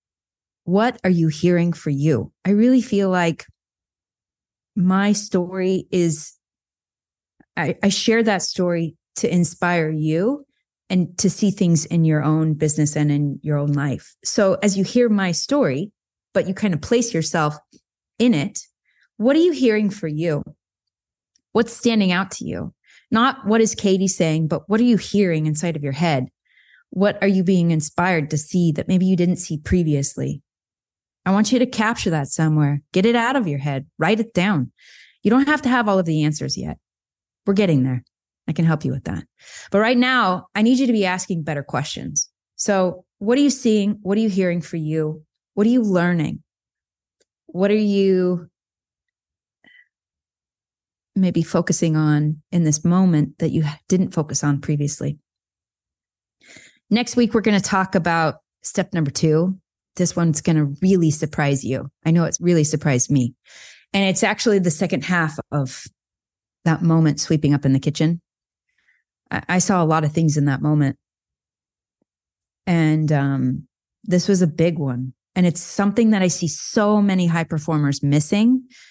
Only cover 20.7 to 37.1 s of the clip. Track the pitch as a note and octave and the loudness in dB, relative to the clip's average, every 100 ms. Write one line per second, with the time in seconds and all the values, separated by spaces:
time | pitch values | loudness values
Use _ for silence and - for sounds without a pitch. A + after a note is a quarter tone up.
20.7 | _ _ _ _ _ _ _ _ A3 A3+ | _ _ _ _ _ _ _ _ 0 0
21.7 | - A#3 A3 F#3+ F3+ F#3+ - - - - | 0 0 2 2 0 -2 -8 -8 -8 -10
22.7 | - _ _ _ A3+ C4 C4 G3 A3+ G#3+ | -14 _ _ _ 0 2 0 0 2 2
23.7 | - G3+ F#3+ F#3+ - D#3+ D#3+ D#3 E3 - | 0 0 2 0 0 0 0 -2 -4 -2
24.7 | A3 B3 G3+ - G3+ F#3+ D#3+ D#3 D3+ F3 | 0 2 2 0 0 0 0 -2 -2 -4
25.7 | D#3 C#3+ C#3 E3+ C3+ B2+ _ _ _ _ | -4 -6 -2 0 0 -4 _ _ _ _
26.7 | _ _ F3+ G3+ - G3+ F#3+ F3+ F#3 E3+ | _ _ -2 0 2 0 2 2 2 2
27.7 | D#3+ - - F3+ E3+ D3 D3+ - F3+ E3+ | 0 -2 -2 0 0 -2 -4 -2 0 0
28.7 | D3 - F#3 F#3 F3+ F3+ F3 - D3+ - | 0 0 0 2 2 0 -2 -4 -8 -2
29.7 | F#3 D#3 C#3+ C#3+ - C3+ C#3+ - _ _ | 0 0 0 -2 -4 -6 -8 -14 _ _
30.7 | _ _ _ _ _ F#3 G3 A3 B3 B3 | _ _ _ _ _ 0 0 2 2 0
31.7 | G#3 A3 A#3 F#3 D#3 C#3 - D#3+ D3+ C#3+ | 0 -2 -2 -2 -2 -2 -2 0 2 2
32.7 | C#3+ - F#3 A3 A#3 A#3 C4+ F3+ C#3 C#3+ | -2 -2 0 2 2 0 -2 -2 -4 -4
33.7 | C3+ D3 - D#3+ A3 A3 F3 F#3+ E3 A#2+ | -6 -8 -2 0 0 0 0 0 0 -2
34.7 | _ - - - _ G#3 B3 C#4 D4+ C#4 | _ -20 -20 -20 _ 2 2 2 0 0
35.7 | B3 G#3+ F#3+ E3 D#3 D3+ D3+ C3+ - D2+ | 0 2 0 2 0 0 -2 -6 -8 -8
36.7 | - _ _ _ | -12 _ _ _